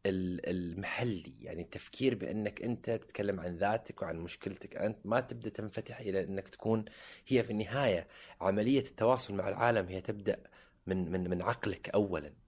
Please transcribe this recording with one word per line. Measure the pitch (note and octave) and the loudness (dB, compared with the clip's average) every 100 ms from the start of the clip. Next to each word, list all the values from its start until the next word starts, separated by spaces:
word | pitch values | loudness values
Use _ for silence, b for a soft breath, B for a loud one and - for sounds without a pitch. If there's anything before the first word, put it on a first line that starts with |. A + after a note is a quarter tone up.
| G2 | 0
ال-، | F#2+ F#2 F2+ - | 0 0 -2 -2
المحلي، | F2+ F2 F2 G2+ - B2 F#2+ C2+ - | -2 -2 -4 -6 -2 -2 -2 -6 -14
يعني | B1+ E2 | -10 -10
التفكير | E2+ - - - C3 A2+ | -8 -10 -12 2 2 2
بأنك | G2+ G#2 G#2 - | -2 -2 -2 -2
أنت | A#2 A#2+ - | -4 -2 -2
تتكلم | A2+ - - G2+ G2 | -4 -4 -4 -2 0
عن | F2 E2+ | -2 0
ذاتك | G2 A2+ - - | 2 0 -2 -8
وعن | - E2 | -6 -4
مشكلتك | F2 - - F#2+ - - | -6 -6 -8 -8 -12 -2
أنت، | G#2 A2+ G2+ | -2 -2 0
ما | A#2 | 0
تبدأ | B2+ B2 A2 | 0 -6 -6
تنفتح | - G#2+ G#2 - A#2+ | -6 -6 -6 -8 -8
إلى | A2+ F#2+ | -2 0
أنك | F#2 F#2+ - | 0 -4 -6
تكون | - A2 A2+ G#2+ B B B - | -4 2 2 2 B B B 2
هي | B2+ | 2
في | A2+ | 4
النهاية | G#2+ G#2+ C3 C3 F2+ E2 B B B | 0 0 2 2 2 -2 B B B
عملية | F#2 G2 A2 C#3 | 2 4 4 4
التواصل | - - A2 B2+ B2 | 2 2 4 6 2
مع | G2+ F#2+ | -2 -2
العالم | F#2+ A#2 A#2 F#2 | 2 4 4 2
هي | F#2 | -4
تبدأ | F#2 G#2+ G2 - - B B B - | -4 -2 0 -2 -4 B B B -2
من، | F#2 E2+ | 0 2
من، | F#2 F2+ | 0 0
من | F2+ | 0
عقلك | F2 A#2 - F2+ - | 2 0 -2 -4 0
أولًا | G#2 G2+ F2 D2 - | 2 2 0 -4 -14